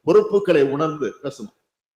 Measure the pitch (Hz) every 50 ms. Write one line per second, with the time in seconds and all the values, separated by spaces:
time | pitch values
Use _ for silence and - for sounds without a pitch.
0 | - 151 175 214 - - 202 202 202 185 170 151 139 135 135 143 160 156 151 151
1 | 131 101 - - - 139 - - 110 101 _ _ _ _ _ _ _ _ _